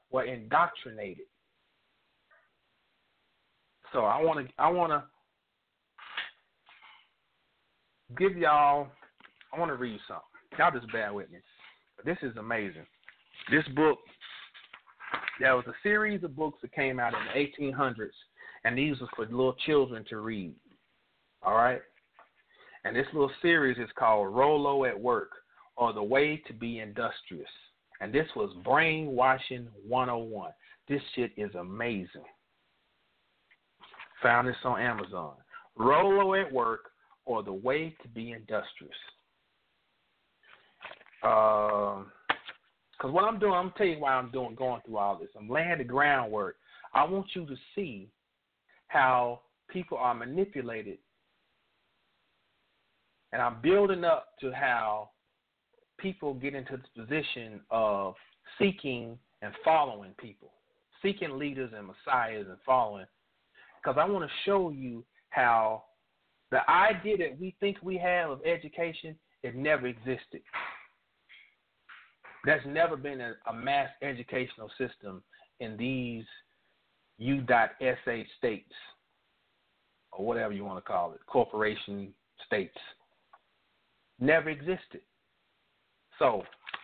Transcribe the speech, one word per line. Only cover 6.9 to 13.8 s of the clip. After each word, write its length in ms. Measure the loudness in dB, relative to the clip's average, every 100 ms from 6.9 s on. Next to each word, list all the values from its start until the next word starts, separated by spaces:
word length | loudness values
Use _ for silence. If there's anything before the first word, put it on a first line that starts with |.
| -20 _ _ _ _ _ _ _ _ _ _ -10 2
give 180 | 2 4
y'all, 520 | 4 6 6 4 0 -12 -20 _ -20 _ -10
I 40 | -4
wanna 160 | -2
read 240 | -2 -4 -6 -10
something. 160 | -14 -14 -20 _ 2
Y'all 200 | 2 2
just 140 | -6
bear 220 | -4 -4
with 160 | -6 -10
me. 80 | -16 _ _ -20 _ _ _
This 140 | -6 -4
is 140 | -6 -8
amazing. 500 | -4 -4 -4 -8 -20 _ -20 _ _ -12 0
This 160 | 2 2
book, 240 | 4